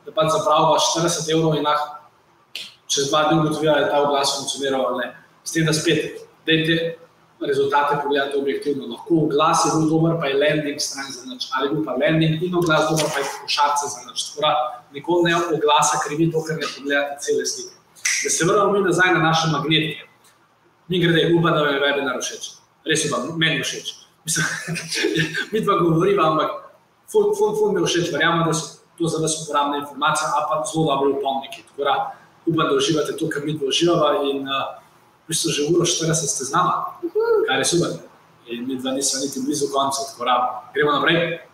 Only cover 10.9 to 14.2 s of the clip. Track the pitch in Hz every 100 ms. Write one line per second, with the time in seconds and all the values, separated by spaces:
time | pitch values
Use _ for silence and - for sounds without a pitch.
10.9 | 135 135 127 127 127 - 147 143 156 -
11.9 | - 151 160 160 156 180 175 156 156 156
12.9 | 160 151 - - - - - 143 143 143
13.9 | - - -